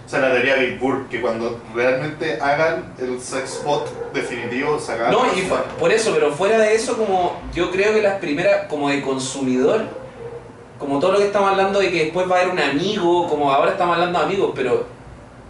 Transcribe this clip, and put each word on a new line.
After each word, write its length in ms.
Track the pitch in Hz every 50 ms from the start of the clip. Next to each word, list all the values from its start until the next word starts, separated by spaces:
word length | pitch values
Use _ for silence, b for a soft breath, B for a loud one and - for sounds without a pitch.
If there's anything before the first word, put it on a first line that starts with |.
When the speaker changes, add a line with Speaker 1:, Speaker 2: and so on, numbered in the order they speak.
| -
Speaker 1:
O 40 | -
sea, 100 | - 143
la 120 | 135 131
teoría 240 | 123 123 120 135 135
de 120 | 127 131 123
Bill 120 | 104 104
Burr, 280 | 123 135 127 120 - -
que 100 | 120 113
cuando 400 | 117 120 113 113 113 120 117 - - - 110
realmente 640 | 117 120 127 131 135 147 151 147 - 165 - 117 113
hagan 540 | - 135 143 147 160 165 - 127 - - - -
el 220 | 127 127 127 123
sex 420 | - - 139 135 131 - - - -
bot 480 | 147 147 147 - - - - - - -
definitivo, 680 | 139 - - 127 120 117 117 120 127 143 - 151 -
se 140 | - - -
haga 180 | - - -
Speaker 2:
No, 140 | 175 240 254
Speaker 1:
la 80 | 247 185
Speaker 2:
y 80 | 185
Speaker 1:
cosa. 220 | 190 - - - -
Speaker 2:
fu-, 160 | - - -
por 120 | 156 170
eso, 220 | 208 220 - 208 170
pero 180 | 156 151 147
fuera 260 | 147 147 185 202 226 220
de 140 | 214 214 220
eso, 220 | 226 226 262 247 220
como, 360 | 220 202 190 185 180 170 - - - 127 -
yo 160 | 165 175 175
creo 220 | 180 196 196 214 214
que 80 | 220
las 140 | 214 196 196 196
primeras, 480 | 180 151 143 165 180 202 202 - - -
como 180 | 156 143 143 139
de 120 | 143 139
consumidor, 840 | 139 139 135 131 127 - - 143 135 127 123 127 131 156 202 220 - - - - - - - - - - - - - - - - - - - -
como 200 | 151 143 139 139
todo 120 | 170 185 190
lo 40 | 202
que 80 | 202
estamos 240 | 202 202 208 196 196
hablando 280 | 190 190 190 196 202 202
de 120 | 190 180
que 140 | 170 165 156
después 240 | 160 165 180 180 180
va 60 | 185 180
a 40 |
haber 120 | 180 185 180
un 60 | 165
amigo, 680 | 147 139 135 143 170 202 214 - 175 170 175 175 180 160
como 240 | 151 147 147 139
ahora 200 | 139 147 165 -
estamos 240 | - - 180 175 170
hablando 240 | 170 175 175 - -
de 60 | -
amigos, 260 | - 190 196 - - -
pero 300 | - 131 127 120 113 - - - - - - - - - - - - - -